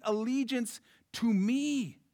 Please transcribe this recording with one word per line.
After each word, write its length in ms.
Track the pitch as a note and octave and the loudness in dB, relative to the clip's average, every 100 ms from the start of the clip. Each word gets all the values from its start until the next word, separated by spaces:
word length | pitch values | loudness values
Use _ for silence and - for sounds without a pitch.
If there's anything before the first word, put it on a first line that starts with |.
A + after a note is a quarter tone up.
allegiance 760 | G#3+ G#3+ A3+ C4+ B3 B3+ A#3 - - _ _ | -2 0 0 0 0 -2 -4 -8 -18 _ _
to 180 | - A#3 | -2 2
me. 680 | G3 G#3 C4 D4 C#4 E3 - _ | 2 2 0 0 -2 -4 -8 _